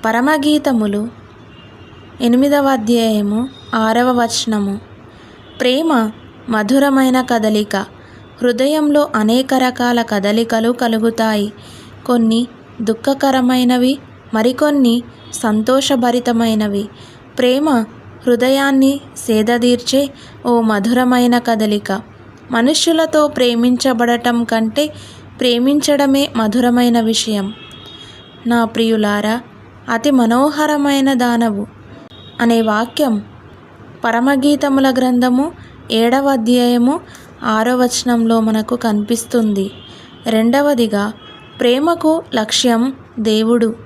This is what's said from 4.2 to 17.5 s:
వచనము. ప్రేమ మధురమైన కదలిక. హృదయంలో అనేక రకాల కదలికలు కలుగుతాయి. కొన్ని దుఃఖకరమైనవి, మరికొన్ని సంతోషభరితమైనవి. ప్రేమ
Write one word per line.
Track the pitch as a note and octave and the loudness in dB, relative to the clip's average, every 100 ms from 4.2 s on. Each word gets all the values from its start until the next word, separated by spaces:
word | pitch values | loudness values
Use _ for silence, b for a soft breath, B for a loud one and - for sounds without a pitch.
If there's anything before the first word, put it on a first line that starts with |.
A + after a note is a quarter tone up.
వచనము. | A#3 - - G#3+ G3 G3+ - - - B B B - - | 0 -2 -4 -2 -4 -6 -12 -20 -20 B B B -20 -4
ప్రేమ | B3 C4 E4 C4+ A3 - - - - | 0 0 2 0 0 -6 -20 -18 -4
మధురమైన | A3 G#3 C4+ C#4+ C4+ C4 B3+ | -4 2 2 4 2 2 0
కదలిక. | B3+ A#3 G#3+ G#3+ G#3 - - B B B B - | 0 0 0 0 -2 -4 -6 B B B B -4
హృదయంలో | A#3+ A3+ C4 D#4 D4+ D4 D4 | -2 0 0 2 2 2 2
అనేక | A3+ G#3+ A#3+ C4 | 0 2 0 0
రకాల | C4 B3+ B3 B3 A#3+ | 0 0 0 0 0
కదలికలు | A#3 G#3 G3+ G#3+ A3+ A3+ A3+ | 0 -2 0 0 0 0 0
కలుగుతాయి. | A#3+ A#3 A3+ A3+ A3+ A3 G#3+ G#3 - B B B B - | 0 -2 0 -2 0 -2 0 -4 -8 B B B B -2
కొన్ని | A#3+ A3+ A3+ B3 - - - | 0 2 0 -2 -10 -20 -8
దుఃఖకరమైనవి, | A3 A3+ - C4+ C#4 C4 B3 B3+ B3 B3 B3+ C#4 - - - | -4 -2 -2 0 0 0 2 2 2 2 0 -2 -8 -20 -6
మరికొన్ని | A3+ A3+ B3+ D4+ D4 B3 A#3 A#3 B B | -2 0 0 0 2 2 0 -4 B B
సంతోషభరితమైనవి. | - A3+ G#3+ A3 C4 C4+ C4+ A#3+ B3 B3 A3+ A3+ A3 G#3+ G3+ G#3 B B B B - | -6 -2 0 2 0 0 0 0 0 -2 0 0 0 -2 -4 -6 B B B B -2
ప్రేమ | B3 | 0